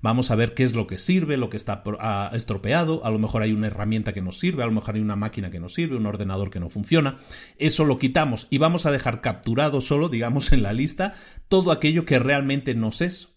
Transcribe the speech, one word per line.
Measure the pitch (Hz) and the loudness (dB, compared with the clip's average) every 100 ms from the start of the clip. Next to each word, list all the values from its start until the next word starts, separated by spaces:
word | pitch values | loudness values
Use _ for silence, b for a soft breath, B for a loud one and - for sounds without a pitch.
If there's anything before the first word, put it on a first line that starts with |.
Vamos | 110 120 127 | 2 2 2
a | 110 | 2
ver | 117 | 0
qué | - | 2
es | 127 | 2
lo | 113 104 | 2 -2
que | 92 | -4
sirve, | - 185 156 143 | 0 0 2 -2
lo | 120 | -2
que | 107 | -6
está | - 98 | -6 -6
pro-, | - 104 | -6 -6
ah, | 113 101 101 | -4 -4 -4
estropeado, | 117 - 98 98 151 165 160 117 | -6 -4 -6 0 0 2 -2 0
a | |
lo | 110 | 0
mejor | 107 113 | 0 0
hay | 110 | 0
una | 107 107 | 0 -2
herramienta | - 104 110 101 | -4 -2 -2 -2
que | 98 | -4
no | 92 | -6
sirve, | - 175 160 | -2 -2 -2
a | 120 | 0
lo | |
mejor | 110 - 107 | -2 -2 -4
hay | |
una | 107 101 | -2 -2
máquina | 107 - 95 | -4 -6 -8
que | 85 | -8
no | 85 | -10
sirve, | - 160 127 | -4 -4 -2
un | 107 | -2
ordenador | 104 98 95 98 | -2 -4 -4 -4
que | 92 | -6
no | 85 | -8
funciona. | - 101 165 143 131 B B B B | -8 2 2 2 -4 B B B B
Eso | 151 151 151 | 0 2 2
lo | 131 | 4
quitamos | 131 131 156 113 - | 2 2 0 -2 -2
y | 139 | 2
vamos | 156 175 | 2 2
a | 160 | 0
dejar | 139 - 113 | 0 -2 -2
capturado | 123 107 - 117 151 139 | -4 -4 -2 0 2 0
solo, | 123 143 165 | 0 2 2
digamos, | 117 117 139 131 | -2 -2 -2 6
en | 131 | 6
la | 101 | 6
lista | 110 151 - 190 B B B - | 0 -2 -2 -4 B B B 2
todo | 190 180 | 4 4
aquello | 160 151 160 | 4 4 2
que | 165 131 | 4 2
realmente | 127 143 139 139 135 | 4 2 2 0 0
nos | 113 113 - | 0 -2 0
es | 175 180 - | -2 -2 -10